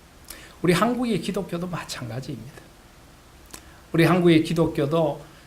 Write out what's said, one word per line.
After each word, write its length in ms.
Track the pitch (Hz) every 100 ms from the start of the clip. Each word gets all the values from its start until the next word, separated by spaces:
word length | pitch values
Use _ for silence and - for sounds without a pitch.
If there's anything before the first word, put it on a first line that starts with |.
| - - - - - -
우리 100 | 165
한국의 480 | 175 226 240 247 190
기독교도 460 | - 202 175 170 180
마찬가지입니다. 880 | 180 - - 120 117 131 120 117 - - - - - - - - - - - - - -
우리 120 | 165
한국의 380 | 160 180 175 160
기독교도 800 | 156 165 156 - 139 165 156 143 - -